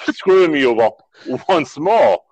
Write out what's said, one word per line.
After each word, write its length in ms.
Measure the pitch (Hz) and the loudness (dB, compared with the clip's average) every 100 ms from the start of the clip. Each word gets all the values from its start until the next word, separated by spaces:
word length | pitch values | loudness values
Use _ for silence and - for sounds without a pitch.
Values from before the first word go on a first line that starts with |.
| - | -10
screwing 380 | - - 185 175 | -6 0 2 2
me 120 | 147 131 | 0 0
over 240 | 113 110 - _ _ 113 127 - | 0 -2 -4 _ _ -12 -8 -2
once 280 | 180 143 139 | -2 -4 -6
more. 400 | 175 226 123 90 _ | -2 2 2 0 _